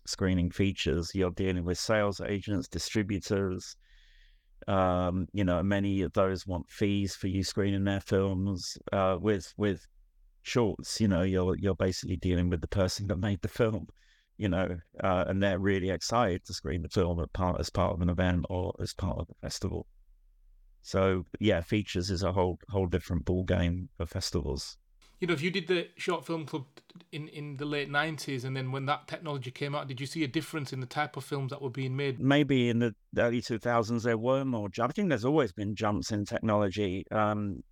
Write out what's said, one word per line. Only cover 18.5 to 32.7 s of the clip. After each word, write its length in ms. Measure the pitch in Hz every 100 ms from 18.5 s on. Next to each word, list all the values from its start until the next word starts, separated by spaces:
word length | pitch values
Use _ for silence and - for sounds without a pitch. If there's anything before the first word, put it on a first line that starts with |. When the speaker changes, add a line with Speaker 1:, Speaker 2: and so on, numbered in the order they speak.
| 90 90 -
Speaker 1:
as 140 | 95
part 240 | - 95 -
of 80 | -
the 80 | -
festival. 440 | - - 95 85 - - - - _ _ - - - -
So, 460 | - 101 95 92 85 -
yeah, 220 | 104 90
features 500 | 85 110 98 92 90
is 120 | 90
a 100 | 92
whole, 260 | 95 90 85 -
whole 160 | 101 92
different 400 | 85 - 82 67
ball 180 | 92
game 460 | 90 90 87 90 90 -
for 80 | 85
festivals. 720 | 98 - 87 71 69 - - _ _ - -
Speaker 2:
You 80 | 175
know, 60 |
if 80 | 160
you 100 | 175
did 160 | 190 160
the 220 | 180 - -
short 300 | - 165 -
film 180 | 165
club 220 | 143 156 131 - - - -
in, 180 | - 151
in 280 | 156 147 135
the 80 |
late 240 | 147 147 139
nineties, 560 | 143 160 147 - 131
and 100 | 131
then 160 | 131 131
when 140 | 135
that 240 | 135 147 -
technology 420 | 160 160 143 123
came 240 | - 143
out, 140 | 147 139
did 100 | 127
you 80 | 139
see 180 | 170
a 40 | 147
difference 460 | 160 139 160 135
in 60 | 135
the 60 | 123
type 300 | 151 147 -
of 80 |
films 280 | - 143 135
that 100 | 143
were 80 | 139
being 260 | 127 131 131
made? 240 | 143 123
Speaker 1:
Maybe 480 | 131 143 139 135
in 120 | 120